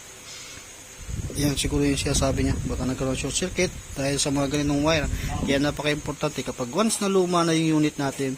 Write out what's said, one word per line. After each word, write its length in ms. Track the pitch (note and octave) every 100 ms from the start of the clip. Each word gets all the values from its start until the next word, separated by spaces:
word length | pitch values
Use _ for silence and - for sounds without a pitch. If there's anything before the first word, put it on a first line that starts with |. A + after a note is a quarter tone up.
| - - - - - - - - - - - - - -
yan 160 | C#3+ C3+
siguro 320 | C3 C#3+ C#3+
yung 80 | C#3
sinasabi 480 | D3 C#3 C3+ C3+
niya. 120 | C3 B2+ -
Baka 160 | -
nagkaroon 320 | B2 B2+ C3 B2+
short 160 | C#3
circuit 400 | - F3+ - F3+ - - -
dahil 240 | C3+ C#3
sa 160 | D3+ C#3
mga 160 | C#3
ganitong 320 | D3 C#3+ C#3+
wire. 240 | D3+ E3 C#3 - - - C#3
Yan 160 | C#3
napaka-importante 800 | D3 D3 D3 D3+ D#3 C#3+ D3+ C#3+
kapag 240 | C3 B2 B2
once 320 | D#3+ A3 -
na 80 | G3+
luma 400 | F#3+ F3+ F3 E3+
na 80 | D#3+
yung 240 | D#3+ D#3
unit 160 | D3+ -
natin, 400 | C#3 - C3+